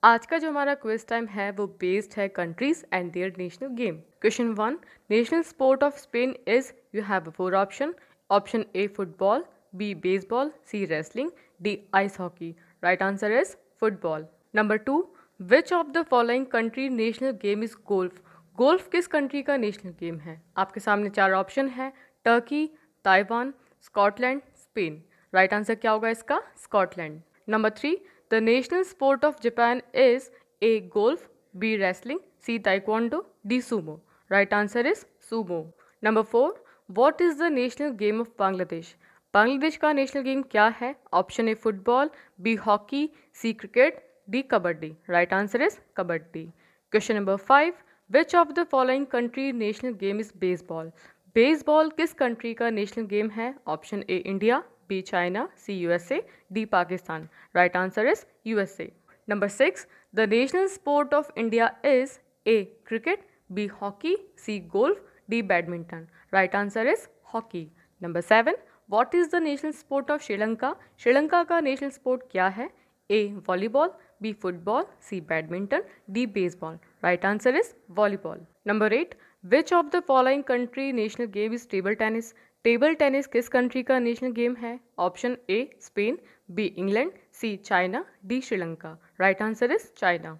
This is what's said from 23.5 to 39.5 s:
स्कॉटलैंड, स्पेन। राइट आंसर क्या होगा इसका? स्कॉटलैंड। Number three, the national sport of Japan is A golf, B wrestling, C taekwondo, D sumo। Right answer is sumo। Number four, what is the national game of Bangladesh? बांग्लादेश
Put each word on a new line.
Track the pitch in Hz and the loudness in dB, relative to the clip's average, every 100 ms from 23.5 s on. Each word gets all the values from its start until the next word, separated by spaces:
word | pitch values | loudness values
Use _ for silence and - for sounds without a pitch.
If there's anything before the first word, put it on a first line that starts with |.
| 269 _ _ _ | -10 _ _ _
स्कॉटलैंड, | - 202 208 247 277 - _ | 2 2 2 -2 -2 -8 _
स्पेन। | _ - 170 156 _ _ _ | _ -6 -6 -6 _ _ _
राइट | 185 190 | 2 4
आंसर | 208 214 226 | 2 -2 -2
क्या | 233 | 0
होगा | 220 226 | 0 0
इसका? | 226 - 311 - - | -4 -2 -2 -2 -20
स्कॉटलैंड। | - 208 185 185 160 151 _ _ - | 0 0 2 -2 -10 -12 _ _ -2
Number | 220 214 214 | 0 0 -2
three, | 285 359 - _ _ | -4 -4 -6 _ _
the | 226 | 0
national | 226 240 254 349 370 | 4 2 2 -2 -2
sport | - 269 269 294 | 0 2 4 2
of | 294 | 0
Japan | 233 233 233 247 - - | -4 2 2 0 -4 4
is | 262 247 254 - _ _ | 4 4 -2 -20 _ _
A | 233 220 180 214 | 2 2 0 0
golf, | 214 320 - _ _ 185 | 2 0 -8 _ _ -6
B | 220 220 | -2 0
wrestling, | 190 185 240 320 _ _ | 0 -4 -8 -10 _ _
C | - 233 196 | -6 -2 0
taekwondo, | 196 196 220 233 302 - _ 202 | 0 0 -2 0 -4 -6 _ -2
D | 254 247 | -2 0
sumo। | 226 160 156 _ _ _ | -4 -4 -14 _ _ _
Right | 196 196 208 | 0 2 0
answer | 208 240 247 | 0 0 0
is | 427 - _ - | -2 -6 _ -8
sumo। | 226 190 170 165 _ _ _ 214 | -6 -4 -6 -8 _ _ _ 0
Number | 220 | 2
four, | 220 233 294 415 _ _ _ 190 | 2 2 2 0 _ _ _ 2
what | 269 302 349 | 2 4 0
is | 294 | 2
the | 339 277 | 0 0
national | 247 - 294 226 | -2 -2 -6 -2
game | 208 220 233 | -2 -2 -6
of | - | -2
Bangladesh? | 196 190 175 165 170 _ _ _ _ | -2 0 -4 -6 -12 _ _ _ _
बांग्लादेश | 202 220 | 4 4